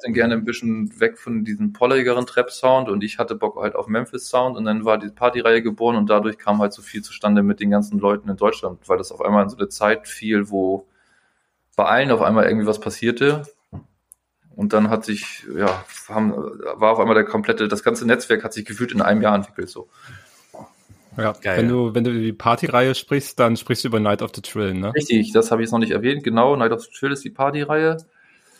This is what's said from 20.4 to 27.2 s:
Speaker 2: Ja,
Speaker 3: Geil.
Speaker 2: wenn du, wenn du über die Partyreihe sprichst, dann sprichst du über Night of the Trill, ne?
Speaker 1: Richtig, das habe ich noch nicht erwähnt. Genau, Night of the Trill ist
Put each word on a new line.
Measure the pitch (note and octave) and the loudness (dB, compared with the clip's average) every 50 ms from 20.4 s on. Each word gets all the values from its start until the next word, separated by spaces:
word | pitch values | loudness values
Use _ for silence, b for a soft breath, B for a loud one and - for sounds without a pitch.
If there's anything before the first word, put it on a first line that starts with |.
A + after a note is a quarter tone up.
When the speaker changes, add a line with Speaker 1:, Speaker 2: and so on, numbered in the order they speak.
| B B - - - - _ _ _ - - _ _ _ - | B B -20 -20 -20 -20 _ _ _ -20 -20 _ _ _ -6
Speaker 2:
Ja, | - A2 G#2+ G#2+ | -2 -2 -2 -2
Speaker 3:
Geil. | - - G2+ F#2 | -2 -2 0 2
Speaker 2:
wenn | A2 A2+ | 2 2
du, | A#2 B2 B2 A#2+ A2+ G#2+ | 2 2 2 0 0 0
wenn | A#2+ A#2 | 0 0
du | B2 | 0
über | A#2+ A2+ | 0 0
die | A2 A2+ G#2 | -2 -2 -4
Partyreihe | - - A#2 A#2+ - E3+ D3 B2 B2 B2+ C3 B2+ | 0 2 2 2 2 0 2 2 4 4 4 2
sprichst, | - - - C#3+ C#3 - - - - | -2 -2 -2 -2 -2 -2 -2 0 2
dann | B2 A#2 A#2 | 2 2 2
sprichst | - - - A#2+ - - | 0 -2 -2 -2 -2 -2
du | B2 | 0
über | A2+ G#2+ | 0 0
Night | G#2+ G#2 G2+ G2+ | 2 2 0 0
of | A#2 G#2+ - | -2 -6 -8
the | G#2 | -12
Trill, | - - - A2 G#2 F#2+ F#2 | -14 -8 -4 -2 -2 -2 -2
ne? | F#2 F#2+ G#2+ A#2 | -4 -4 -4 -2
Speaker 1:
Richtig, | D3+ D3 - A#2 A2 G#2+ - - | -4 0 2 2 2 4 4 4
das | A2+ A2+ - | 4 4 4
habe | A#2 A2+ | 2 0
ich | A2+ A2+ | 0 0
noch | A#2 A2+ | 0 0
nicht | A2+ A2+ | 0 0
erwähnt. | - G2+ A2+ C3 C#3+ D3 - | 0 0 0 -2 -2 -2 -2
Genau, | B2 A2+ A#2 B2 C3+ C#3+ | 0 2 4 4 4 4
Night | C3+ A#2 A2+ | 2 2 0
of | A#2 A2+ | 0 -2
the | - - | -6 -12
Trill | - - C3+ C#3 | -10 -6 -4 -4
ist | C#3 C#3 | -4 -6